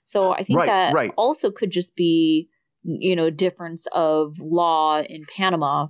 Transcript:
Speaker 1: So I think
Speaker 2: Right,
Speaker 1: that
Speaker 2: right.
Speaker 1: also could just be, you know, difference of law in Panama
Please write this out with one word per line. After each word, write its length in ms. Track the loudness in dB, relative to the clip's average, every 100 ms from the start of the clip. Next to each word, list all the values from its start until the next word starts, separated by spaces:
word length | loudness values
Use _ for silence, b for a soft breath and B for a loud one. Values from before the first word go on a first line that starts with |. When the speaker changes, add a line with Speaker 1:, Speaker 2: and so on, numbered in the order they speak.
Speaker 1:
So 280 | -4 0 0
I 100 | 0
think 140 | 0 2
Speaker 2:
Right, 80 | 2
Speaker 1:
that 280 | 2 2
Speaker 2:
right. 180 | 2 0 0
Speaker 1:
also 340 | 0 0 -4
could 200 | -2 -4
just 240 | -2 -2 0
be, 540 | 2 4 4 2 -2 _ _ _
you 320 | -8 -4 -2 0
know, 140 | 0
difference 560 | 0 -2 -4 -10 -8 -4
of 460 | 0 2 2 -2 -6
law 600 | -2 0 2 2 2 0
in 200 | -4 -12 -14
Panama 540 | -2 0 2 0 0 -2